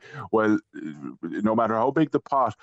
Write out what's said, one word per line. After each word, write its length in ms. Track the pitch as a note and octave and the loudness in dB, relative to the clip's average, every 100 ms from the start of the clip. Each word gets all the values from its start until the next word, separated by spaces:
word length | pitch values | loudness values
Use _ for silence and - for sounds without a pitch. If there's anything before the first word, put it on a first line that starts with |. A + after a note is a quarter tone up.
| - - - | -4 -16 -2
well, 260 | A2 G#2+ G#2 - F#2 D#2 D2 C2+ C2 | 2 4 2 -2 -12 -12 -10 -14 -10
no 320 | E2+ D2 G#2 | -8 -2 0
matter 200 | A2 A2 | 2 0
how 160 | A2 B2 | 2 0
big 200 | C#3 D3+ | 2 0
the 100 | C#3 | 0
pot, 340 | - C3+ A#2 - | -2 -2 -2 -4